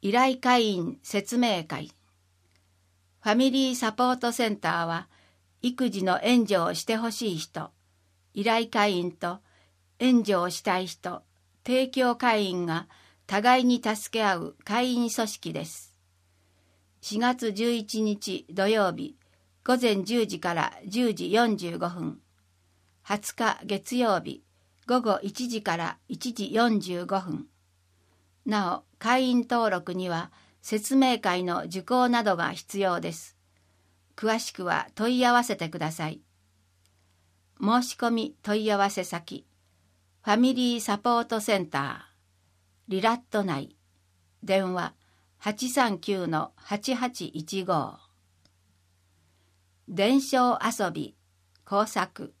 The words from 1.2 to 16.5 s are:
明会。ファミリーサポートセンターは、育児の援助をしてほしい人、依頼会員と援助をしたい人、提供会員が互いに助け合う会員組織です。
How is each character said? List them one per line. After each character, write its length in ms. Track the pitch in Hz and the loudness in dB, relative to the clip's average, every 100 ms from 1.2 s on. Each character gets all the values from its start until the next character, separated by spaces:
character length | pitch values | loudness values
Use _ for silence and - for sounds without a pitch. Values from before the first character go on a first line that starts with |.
| 202 240 | -2 2
明 240 | 240 190 | 2 2
会。 280 | 160 139 151 - _ _ _ _ _ _ _ _ _ _ _ _ | -4 -8 -10 -16 _ _ _ _ _ _ _ _ _ _ _ _
フ 80 | 220 | 0
ァ 60 | 220 | 4
ミ 140 | 262 | 4
リ 220 | 262 262 | 4 0
ー 40 | 247 | 0
サ 180 | 226 | -2
ポ 180 | 214 247 | 0 0
ー 80 | 254 | 2
ト 120 | 240 | -2
セ 160 | 233 233 | 0 -2
ン 100 | 208 | -2
タ 120 | 165 | -2
ー 160 | 170 165 | -2 -2
は、 240 | 165 185 _ _ _ _ _ | -6 -8 _ _ _ _ _
育 260 | 247 247 247 | -6 0 -2
児 140 | 196 | 0
の 180 | 185 180 | 0 0
援 200 | - 247 | 4 4
助 180 | 208 190 | 4 2
を 160 | 170 170 | 0 -2
し 100 | - | -2
て 120 | 220 | -2
ほ 120 | 226 | -2
し 240 | 208 226 | -4 -4
い 40 | 165 | -4
人、 340 | 160 - - _ _ _ _ _ _ - | -6 -10 -12 _ _ _ _ _ _ -4
依 80 | |
頼 240 | 202 226 226 | 0 2 0
会 260 | 233 208 | 2 2
員 180 | 185 175 | 2 -2
と 280 | 165 180 185 _ _ _ _ _ _ | -4 -8 -8 _ _ _ _ _ _
援 220 | 254 247 | 4 4
助 160 | 202 190 | 6 2
を 160 | 180 | 2
し 100 | 175 | -2
た 160 | - 185 | -2 0
い 80 | 185 | -2
人、 380 | - 180 175 _ _ _ _ - | -8 -10 -10 _ _ _ _ -2
提 240 | 254 262 | 0 2
供 260 | 262 247 240 | 2 2 2
会 300 | 247 220 202 | 2 2 0
員 220 | 180 175 | -2 -2
が 200 | 160 - - _ _ - | -4 -6 -20 _ _ -4
互 360 | 196 226 254 | 0 4 6
い 40 | 247 | 6
に 160 | 247 | 2
助 360 | 233 214 - 233 | 0 -4 -4 -2
け 40 | |
合 140 | 208 180 | 0 0
う 180 | 170 - | -4 -12
会 300 | - 208 254 | -4 -2 0
員 160 | 240 240 | 0 -2
組 180 | - 220 | -2 -4
織 240 | - - | -4 -8
で 140 | 156 160 | -8 -8
す。 320 | - - _ _ _ _ _ _ | -12 -20 _ _ _ _ _ _